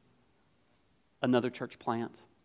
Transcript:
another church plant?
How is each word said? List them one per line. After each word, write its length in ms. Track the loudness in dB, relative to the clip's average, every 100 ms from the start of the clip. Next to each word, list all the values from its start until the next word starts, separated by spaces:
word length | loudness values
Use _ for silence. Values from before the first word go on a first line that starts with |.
| _ _ _ _ _ _ _ _ _ _ _ _
another 280 | 2 4 2
church 300 | -4 -10 -8
plant? 360 | -4 -4 -6 -10 -20 _